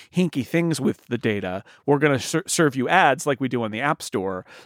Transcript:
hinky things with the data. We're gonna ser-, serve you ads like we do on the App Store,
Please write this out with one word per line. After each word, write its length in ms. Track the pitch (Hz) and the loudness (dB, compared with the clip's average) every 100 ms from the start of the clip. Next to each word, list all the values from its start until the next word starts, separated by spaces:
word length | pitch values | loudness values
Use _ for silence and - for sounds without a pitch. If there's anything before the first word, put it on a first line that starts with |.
| - | -6
hinky 320 | - 180 143 | 0 0 0
things 360 | 110 170 170 151 | -2 0 0 0
with 260 | - - - | -2 -4 -4
the 100 | 120 | -4
data. 460 | 113 101 92 92 - - - | -2 -2 -4 -8 -10 -8 0
We're 120 | 143 | 2
gonna 180 | 147 135 | 2 2
ser-, 240 | - 160 - | -2 -4 -2
serve 260 | - 156 | 2 2
you 140 | 131 127 | 2 2
ads 380 | 175 160 131 151 | 4 4 2 0
like 120 | 139 | -2
we 60 | 131 | -2
do 140 | 123 | -2
on 80 | 113 | -4
the 100 | 107 | -4
App 220 | 143 160 | -4 -4
Store, 420 | - 113 95 92 - - | -4 -4 -4 -6 -10 -18